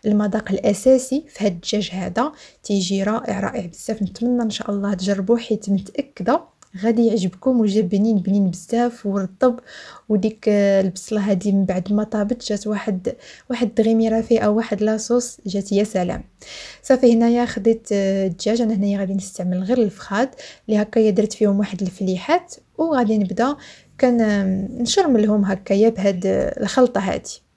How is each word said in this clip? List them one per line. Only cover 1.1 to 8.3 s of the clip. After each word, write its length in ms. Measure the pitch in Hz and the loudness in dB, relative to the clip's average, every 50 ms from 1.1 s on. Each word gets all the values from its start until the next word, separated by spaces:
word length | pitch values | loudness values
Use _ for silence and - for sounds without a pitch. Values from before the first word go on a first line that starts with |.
| 262 294 320 | -4 -4 -4
في 180 | - - - 208 | -6 -6 -2 -2
هاد 60 | 202 | -2
الدجاج 380 | 175 170 - - - 208 190 - 180 | -2 -2 -6 -4 -4 -4 -4 -4 -6
هذا، 380 | 190 180 185 175 220 262 311 302 - - - _ _ - | -6 -6 -4 -2 -2 -2 -4 -4 -10 -20 -20 _ _ -6
تيجي 400 | - 202 196 185 180 196 190 190 | -2 -2 0 0 0 -2 -2 0
رائع 360 | 208 220 240 - - 202 196 | -2 -2 -2 -4 -4 -4 -4
رائع 260 | 196 196 - 233 180 | -4 -4 -4 -6 -8
بزاف. 360 | 170 - - - - 220 220 | -10 -12 -12 -8 -8 -6 -4
نتمنى 420 | 208 185 - - 226 247 247 240 233 | -4 -6 -4 -4 -2 0 0 0 -2
ان 60 | 220 | -2
شاء 220 | 208 - - - | -4 -6 -6 -4
الله 220 | 202 202 196 202 208 | -4 -4 -2 -4 -4
تجربوه 440 | 180 185 202 202 196 185 196 233 | -2 -2 -2 -2 0 2 0 0
حيت 320 | 233 233 - 214 214 - 196 | 0 0 -2 -4 -4 -2 -2
متاكده 920 | 202 185 196 - - - - - - - 175 220 269 339 - _ _ _ - _ - 180 202 | -2 -2 -2 -6 -8 -8 -8 -8 -8 -6 -2 0 0 -2 -2 _ _ _ -20 _ -10 -4 -2
غادي 220 | 226 220 226 233 | 0 2 2 2
يعجبكم، 540 | 226 208 214 180 185 - - - 262 262 240 | 2 2 2 -2 -2 -4 -2 -2 0 2 2
وجا 220 | 220 208 196 220 | 2 2 2 0
بنين 360 | 208 175 202 196 208 226 220 | 0 2 2 2 2 2 2
بنين 320 | 202 175 - | 2 2 2